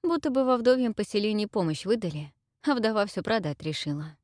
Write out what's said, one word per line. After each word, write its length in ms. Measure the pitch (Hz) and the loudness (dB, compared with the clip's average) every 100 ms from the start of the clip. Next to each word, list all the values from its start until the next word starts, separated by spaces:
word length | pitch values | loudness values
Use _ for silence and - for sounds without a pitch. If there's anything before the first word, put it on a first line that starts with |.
Будто 280 | 349 339 311 | 0 0 2
бы 140 | 254 | 2
во 120 | 254 247 | 2 4
вдовьем 380 | 240 254 247 | 4 4 2
поселении 520 | 214 208 208 208 214 208 | -2 -2 0 0 -2 -2
помощь 380 | 214 170 151 | 0 0 -2
выдали, 480 | 185 226 185 151 147 _ _ _ | -2 -2 -2 -6 -12 _ _ _
а 120 | - | 0
вдова 300 | 254 220 214 202 | 2 2 2 0
все 160 | - | -2
продать 400 | 170 220 160 143 | 0 0 0 -4
решила. 540 | 156 147 - 147 156 151 | -6 -6 -4 -4 -6 -14